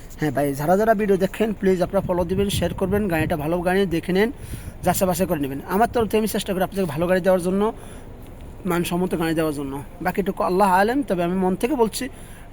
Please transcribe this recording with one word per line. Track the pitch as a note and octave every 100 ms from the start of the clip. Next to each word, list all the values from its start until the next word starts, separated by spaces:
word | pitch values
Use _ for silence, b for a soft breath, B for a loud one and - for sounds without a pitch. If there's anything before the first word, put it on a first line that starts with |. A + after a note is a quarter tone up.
| B -
হ্যাঁ | D3+ B2+
ভাই, | C#3+ C#3
যারা | D3+ F#3+
যারা | A3 G#3
ভিডিও | G#3+ F#3+ F#3+
দেখেন, | - A3 F#3+
প্লিজ | F#3+ F#3 F3
আপনারা | G3 -
ফলো | F3 F3
দিবেন, | F#3+ G3+ -
শেয়ার | F3 -
করবেন, | F#3 G3+ G#3
গাড়িটা | D#3+ D#3+ E3
ভালো | D3 F3+ F3
গাড়ি | F#3+ G3 E3
দেখে | - F3+
নেন, | A3+ - B B B B F3+
যাচাই | E3+ F#3
বাছাই | E3 F#3
করে | D#3+
নেবেন। | C#3 C#3 -
আমার | F#3 A#3
তরফ | B3 G#3+
থেকে | G#3+
আমি | A3 G#3+
চেষ্টা | -
করি | F#3 F3+
আপনাদের | G3 F3+
ভালো | C#3 F3
গাড়ি | F#3 F#3
দেওয়ার | F#3 F3+
জন্য, | F#3+ G#3+ - B B B - - - - - F3+
মানসম্মত | F3 E3+ F3 F#3 D#3+
গাড়ি | E3 E3
দেওয়ার | D#3+ C#3+
জন্য, | C#3 C#3 - - F3+
বাকিটুকু | F#3+ G3 F#3 G3+
আল্লাহ | F3+ G3+ F#3
আলেম। | G#3+ C4+ -
তবে | F3+ F3
আমি | F#3+
মন | F#3 F#3
থেকে | B3 C#4+
বলছি, | A3 - - B B B B